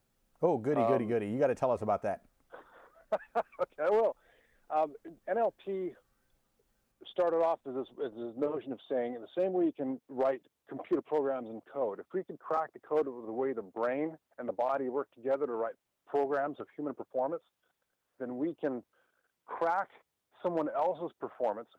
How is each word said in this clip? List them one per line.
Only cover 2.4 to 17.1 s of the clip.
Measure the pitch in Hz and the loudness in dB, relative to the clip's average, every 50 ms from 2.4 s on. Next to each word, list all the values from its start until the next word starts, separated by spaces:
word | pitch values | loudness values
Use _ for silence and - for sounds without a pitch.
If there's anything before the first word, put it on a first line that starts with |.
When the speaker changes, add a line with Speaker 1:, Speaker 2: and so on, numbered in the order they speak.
| _ _ - - - - - - - - _ - - - | _ _ -20 -20 -20 -20 -20 -20 -20 -20 _ -20 -8 -4
Speaker 2:
<laughs> | - 190 - - - | -4 -4 -4 -4 -4
Okay, | 233 - _ - - 180 - _ - 151 170 | -4 -4 _ -4 -4 -4 -4 _ 0 2 4
well, | 208 220 226 190 - _ _ _ _ _ _ _ _ _ _ - | 6 6 6 4 2 _ _ _ _ _ _ _ _ _ _ -2
um, | 151 156 156 151 143 - - 170 165 139 _ - | 0 2 2 2 0 -6 -16 -18 -18 -10 _ -2
N | 185 226 | 0 2
L | 233 202 - _ - | 2 2 0 _ -6
P | 190 196 190 185 175 - - _ _ _ _ _ _ _ _ _ _ _ _ _ _ _ _ _ _ _ - - - | -6 -4 -4 -4 -4 -6 -10 _ _ _ _ _ _ _ _ _ _ _ _ _ _ _ _ _ _ _ -20 -20 -8
started | - - 180 170 165 165 | -2 0 2 2 4 4
off | 170 165 165 - - 143 | 4 2 2 0 -4 -6
as | 127 | -6
this, | 135 127 - - - - | -6 -6 -6 -6 -6 -6
as | 123 104 | -6 -6
this | 113 120 120 113 120 | -6 -8 -8 -4 -2
notion | 143 147 147 - - 135 | -2 -2 -2 -2 -6 -6
of | 131 - - - | -8 -10 -6 -4
saying, | 139 127 120 120 123 | -2 0 0 -2 -4
in | 120 | -8
the | 110 - - | -10 -8 -4
same | 180 180 190 185 | -2 0 0 2
way | 180 175 | 2 2
you | 160 | 2
can | - - 143 131 135 127 _ - | 2 0 -4 -4 -4 -6 _ -8
write | 139 123 131 135 135 120 - _ _ _ _ - | -2 0 2 2 0 0 -4 _ _ _ _ -12
computer | 139 135 - - 180 147 | -12 -10 -4 0 0 0
programs | - - 151 151 139 135 135 127 120 110 | 0 0 0 0 2 0 0 -2 -4 -8
in | 113 113 - - | -10 -12 -14 -10
code, | - 139 131 110 98 92 | -4 -2 -2 -2 -2 -4
if | - _ - | -8 _ -6
we | 190 180 | -6 -6
could | - 165 147 | -6 -10 -10
crack | - - 160 160 160 165 - | -6 -2 -2 -2 -2 -2 -6
the | - | -14
code | - - 151 151 156 139 | -6 -2 0 0 0 0
of | 123 123 117 | -4 -8 -8
the | 110 | -6
way | 113 120 131 135 135 | -4 -2 -2 -2 -2
the | 113 | -4
brain | 104 95 - 113 113 120 127 139 151 160 160 - _ _ _ - | -6 -8 -4 -2 0 0 0 0 -2 -4 -6 -10 _ _ _ -10
and | 123 120 | -6 -4
the | 104 | -2
body | 98 120 127 135 139 139 127 | 0 0 2 2 0 0 0
work | 120 143 135 - _ | -2 -2 -4 -4 _
together | - 117 131 135 139 147 | -6 -2 0 0 2 2
to | 131 120 | 0 0
write | 110 113 113 110 _ _ _ _ _ _ - | 0 0 0 -2 _ _ _ _ _ _ -2
programs | - 143 139 135 147 139 135 147 143 - | 0 2 2 2 2 2 0 0 -2 -6
of | 110 - - | -10 -12 -8
human | - 147 147 123 | -6 -6 -4 -4
performance, | - 120 - | -6 -8 -6